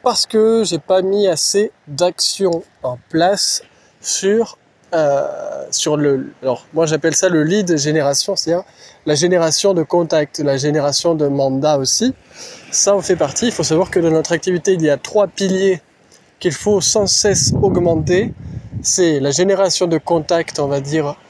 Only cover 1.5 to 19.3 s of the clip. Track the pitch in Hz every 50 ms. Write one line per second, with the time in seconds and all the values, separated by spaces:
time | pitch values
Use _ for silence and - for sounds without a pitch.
1.5 | - 196 214 - _ _ _ - 143 135 175 - - - - - - - 196 185
2.5 | 170 165 - _ _ _ - 127 123 123 _ _ - 160 165 185 202 - - -
3.5 | - - - _ _ _ _ _ _ _ - - - - 196 196 208 226 226 -
4.5 | - _ _ _ _ _ _ _ - 165 156 143 139 139 143 143 135 - - -
5.5 | - 139 135 127 - - - 156 151 151 147 143 139 131 139 - - _ - 131
6.5 | 123 - - _ - 160 165 156 156 151 - 165 151 - - 185 175 156 151 156
7.5 | 190 214 202 175 170 147 139 151 151 160 139 143 143 - - - 196 - - 160
8.5 | 170 180 185 - _ _ - - - _ _ 156 151 139 170 175 180 175 165 160
9.5 | 151 - - 196 190 170 151 - - 175 170 160 170 156 151 - - - 151 143
10.5 | 139 135 139 151 147 156 139 143 139 - - 175 165 151 147 143 139 139 135 135
11.5 | 135 135 139 151 151 139 135 127 - - 220 262 254 - _ _ - - - -
12.5 | - - - - - - - 196 202 196 - - 185 160 156 139 - - 226 247
13.5 | - - 151 - 160 160 190 - - 185 170 165 160 160 156 - 170 160 - 190
14.5 | 185 175 - 196 190 175 160 147 143 139 - - - 208 202 175 - - 196 190
15.5 | 190 190 190 196 185 165 _ _ _ _ _ _ - _ _ _ _ _ - 175
16.5 | 139 - - 208 208 190 - - - 220 202 185 - - - 208 190 - - -
17.5 | - - 208 196 180 180 175 170 165 160 156 170 180 185 233 240 - - - -
18.5 | - - - - - 107 - - - - 180 165 151 139 135 143